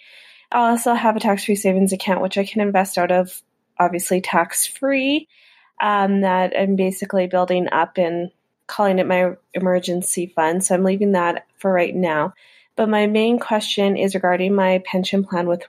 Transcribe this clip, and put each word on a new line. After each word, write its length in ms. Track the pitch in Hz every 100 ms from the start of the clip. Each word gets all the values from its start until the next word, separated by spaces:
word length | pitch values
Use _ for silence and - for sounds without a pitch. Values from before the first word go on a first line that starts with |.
| - - - - _
I 180 | 240 233
also 240 | 233 240
have 220 | 233 226 220
a 40 |
tax-free 360 | 220 196 - 202
savings 360 | 196 185 196
account, 300 | 190 - 180
which 160 | 190 196
I 60 |
can 160 | 196 220
invest 380 | 202 196 190 -
out 120 | 175
of, 320 | 180 185 - - _ _ -
obviously 440 | 180 180 - 185
tax-free. 1040 | - 175 170 - - - 269 269 262 302 302 _ - _ _ -
Um, 400 | 208 202 196 196
that 320 | 190 185 185 -
I'm 200 | 196 196
basically 500 | 190 190 202 196 180
building 400 | 180 180 180 175
up 260 | 151 165 -
and 320 | 170 170 180 - _ _ -
calling 320 | - 202 185
it 80 | 165
my 240 | 180 180 175 _
emergency 800 | 185 185 180 180 175 180 - 180 -
fund. 280 | 160 175
So 120 | 185 185
I'm 80 |
leaving 260 | 190 196 208
that 320 | 185 175 - - _
for 160 | 196
right 240 | 180 170 180
now. 360 | 175 156 170 - _ _ _ -
But 120 | 214
my 200 | 214 208
main 320 | 214 226 240
question 560 | - 214 - - 202 196
is 180 | 196
regarding 400 | 190 180 180 185
my 300 | 202 185 185 185
pension 380 | 190 190 196
plan 240 | 196 175 175
with 160 | 175